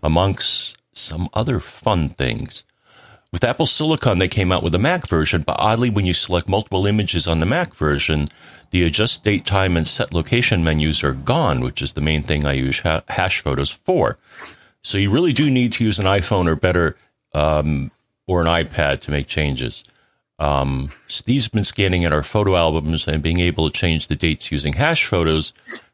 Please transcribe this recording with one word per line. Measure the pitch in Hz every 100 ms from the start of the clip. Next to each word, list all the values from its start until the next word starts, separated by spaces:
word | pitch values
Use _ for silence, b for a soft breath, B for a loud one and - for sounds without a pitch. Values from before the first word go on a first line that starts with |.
amongst | 76 80 98 95 - - - - _
some | - - 80 90
other | 107 123 107
fun | - - 110 92 76
things. | - 64 55 - - - b b b b b b
With | -
Apple | 120 - 160
Silicon, | - 156 156 127 92
they | 92
came | - 90
out | 92
with | 82
a | 87
Mac | 135 180 -
version, | 82 78 85
but | 73 -
oddly, | 107 113 123
when | 104
you | 92
select | 87 - 90 -
multiple | 98 - 92
images | 101 107 92 87 82
on | 82
the | 85
Mac | 156 175
version, | - 76 71 - 76 73 B B B B
the | 90
adjust | 85 76 113 -
date, | 107 101
time, | - 95 95 85
and | 78
set | - -
location | 85 78 117 - 95
menus | 82 78 76 76
are | 73
gone, | 65 69 135 131 65
which | 64 -
is | 69
the | -
main | 76 78
thing | 73 73
I | 71
use | 67 65 67
ha-, | 85 78 -
Hash | - 95 -
Photos | 76 69 69
for. | - - 185 65 - B B B B B B
So | - 101
you | 98
really | 123 175
do | 127 151
need | 127 120
to | -
use | 113 98
an | 95
iPhone | 98 85 101 87
or | 78
better, | 90 87 80 - b b _
um, | 76 76 76 76 71 65 - _ _ -
or | 90
an | 82
iPad | 85 78 - 73 67
to | -
make | 73 67
changes. | - 73 64 60 - - b b b b -
Um, | 73 69 67 67 67 - -
Steve's | - - 135 113
been | 110
scanning | 101 - 98 90
at | 87
our | 76
photo | 73 104 101 90
albums | 82 78 76 80 -
and | 78
being | 76 87
able | 87 82 78
to | -
change | 87 80 -
the | 73
dates | 82 76 -
using | 71 73
Hash | 78 151 165
Photos | - 92 80 80 73 - B B B